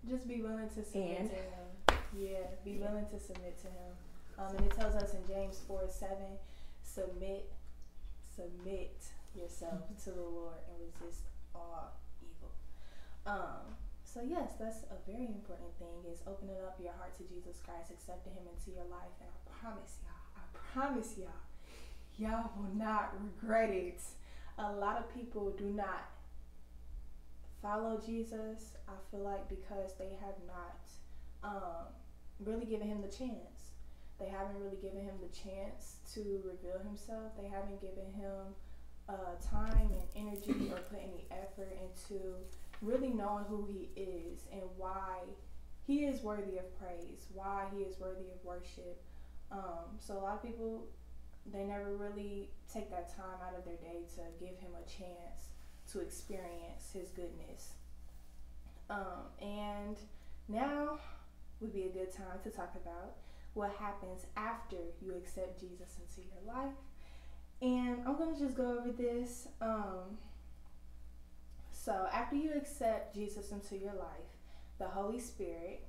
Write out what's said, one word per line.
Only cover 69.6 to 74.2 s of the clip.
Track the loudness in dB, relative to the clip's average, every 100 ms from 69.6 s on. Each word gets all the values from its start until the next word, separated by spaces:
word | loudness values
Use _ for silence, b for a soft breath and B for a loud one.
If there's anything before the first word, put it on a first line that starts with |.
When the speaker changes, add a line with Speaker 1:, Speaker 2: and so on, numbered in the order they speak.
Speaker 1:
Um, | 2 4 2 -2 -4 -6 B B B -10 -8 -10 -10 -8 -8 -8 -10 -10 -10 -8 -6
so | -4 2 4 6
after | 4 4 4
you | 6
accept | 4 0 4 6 6 2
Jesus | -2 -2 -2 -4
into | -4 -4 -2
your | -2
life, | -2 -4 -6